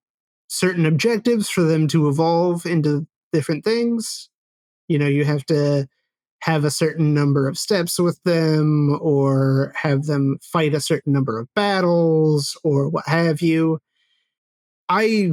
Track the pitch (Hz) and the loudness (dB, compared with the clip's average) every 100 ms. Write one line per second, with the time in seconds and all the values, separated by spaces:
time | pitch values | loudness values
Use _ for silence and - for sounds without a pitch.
0 | _ _ _ _ - - 185 175 156 156 | _ _ _ _ -14 -4 -2 0 0 2
1 | 226 226 240 233 202 - 160 156 151 165 | 0 0 0 0 0 0 0 2 2 2
2 | 147 139 165 170 180 175 170 170 147 147 | 0 2 2 2 0 -2 -2 -2 0 -2
3 | 156 _ _ 160 139 151 214 233 233 233 | -4 _ _ -4 -2 -4 -2 -2 0 -2
4 | 214 - - _ _ _ _ _ - 151 | -6 -12 -16 _ _ _ _ _ -4 0
5 | 143 143 147 147 - 151 147 143 139 _ | 0 0 0 -2 0 0 2 0 -2 _
6 | _ _ _ _ - 156 147 - 160 156 | _ _ _ _ -2 0 0 0 -2 0
7 | 151 147 143 139 135 170 - 202 175 - | 0 2 2 2 0 -4 -2 -2 -2 -2
8 | 175 165 180 170 160 156 151 151 143 147 | -2 -2 0 0 2 2 2 2 2 0
9 | 160 139 139 135 135 135 139 - 156 139 | 0 0 2 2 2 2 0 -4 -2 -2
10 | 147 143 139 135 - 170 151 143 - 151 | -2 -2 -2 -2 -4 -2 0 0 -2 -2
11 | - 139 135 110 120 - 202 190 180 170 | 0 0 0 -4 -6 -4 -2 0 2 2
12 | 165 160 156 147 143 - 165 139 139 175 | 2 2 2 0 -2 -6 -2 0 0 -4
13 | - 165 170 156 165 160 160 160 - _ | -2 0 2 0 0 0 0 -2 -8 _
14 | _ _ _ _ _ _ _ _ - 190 | _ _ _ _ _ _ _ _ -4 0
15 | 220 220 185 | 2 2 0